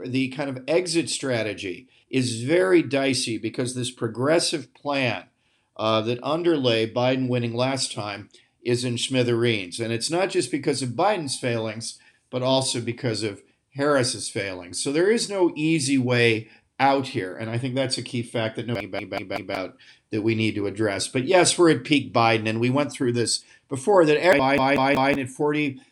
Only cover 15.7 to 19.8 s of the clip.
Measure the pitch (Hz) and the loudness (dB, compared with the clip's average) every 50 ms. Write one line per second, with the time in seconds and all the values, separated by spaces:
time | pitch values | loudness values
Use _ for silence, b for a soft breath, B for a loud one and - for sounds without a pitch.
15.7 | 165 160 131 131 139 135 123 123 123 120 117 117 113 110 110 B B B B _ | 0 0 0 0 0 2 2 2 4 4 6 4 4 2 -2 B B B B _
16.7 | _ - 135 135 139 139 131 131 - 120 92 92 87 - 113 110 117 120 127 131 | _ 2 2 4 4 2 0 -2 -4 -6 -6 -6 -6 -8 -8 -6 -6 -4 -4 -4
17.7 | 123 135 135 127 - - 123 - - 120 117 - - 123 110 110 - - 107 110 | -2 -2 -2 -2 -4 -6 -6 -6 -6 -6 -6 -4 -4 -4 -4 -4 -4 -6 -6 -4
18.7 | 120 98 101 98 92 98 98 95 98 98 101 95 98 101 101 95 98 98 95 90 | -6 -6 -6 -6 -8 -10 -8 -8 -8 -8 -6 -6 -8 -8 -6 -6 -6 -6 -8 -8
19.7 | 87 B | -12 B